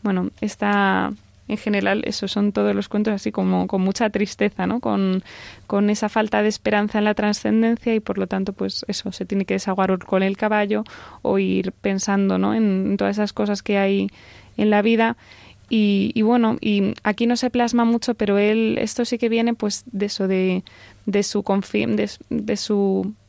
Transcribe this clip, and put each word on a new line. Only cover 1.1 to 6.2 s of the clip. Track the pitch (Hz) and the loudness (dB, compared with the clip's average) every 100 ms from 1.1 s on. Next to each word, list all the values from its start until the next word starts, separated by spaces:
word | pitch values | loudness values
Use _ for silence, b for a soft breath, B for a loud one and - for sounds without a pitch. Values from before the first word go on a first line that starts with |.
| 208 - - - | -6 -14 -20 -8
en | 208 | -6
general, | - 202 196 202 | -2 0 0 0
esos | - 208 190 | -2 -6 -4
son | - 208 | 0 0
todos | 202 208 | 2 0
los | 196 196 | 0 -2
cuentos | 208 214 | -2 0
así | 202 220 | -2 -4
como | 208 190 185 185 | -2 0 0 0
con | 190 | 0
mucha | 185 190 220 | 0 0 -2
tristeza, | 202 202 - 208 - 185 | 0 -4 0 -2 0 -2
¿no? | 233 | -2
Con, | 233 196 190 185 B B B B - | 0 0 0 0 B B B B -4
con | 202 208 | 0 2
esa | 208 214 | 2 0
falta | 226 | 0